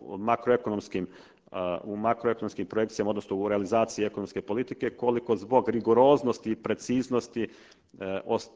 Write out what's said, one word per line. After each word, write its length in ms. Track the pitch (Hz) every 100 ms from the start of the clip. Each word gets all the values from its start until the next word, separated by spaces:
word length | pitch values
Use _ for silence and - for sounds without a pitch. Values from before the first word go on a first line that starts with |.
| -
u 40 | 98
makroekonomskim, 920 | 107 117 - 120 120 104 - 95 90 - - _ _
a, 280 | 95 90 87
u 120 | 107 104
makroekonomskim 720 | 110 117 120 110 107 - 92
projekcijama, 440 | 107 110 - 104
odnosno 260 | 104 - 98
u 120 | 104
realizaciji 580 | 104 95 113 113 - 104
ekonomske 360 | - 95 -
politike, 480 | - 107 131 117 123
koliko 460 | - 123 120 120 107
zbog 340 | 98 127 110
rigoroznosti 800 | 113 107 117 131 143 127 113 113
i 40 | 110
preciznosti, 880 | - 107 - 127 120 123 - 120
e, 40 | 107 - - - _ - 95 95 -
os-, 240 | 113 -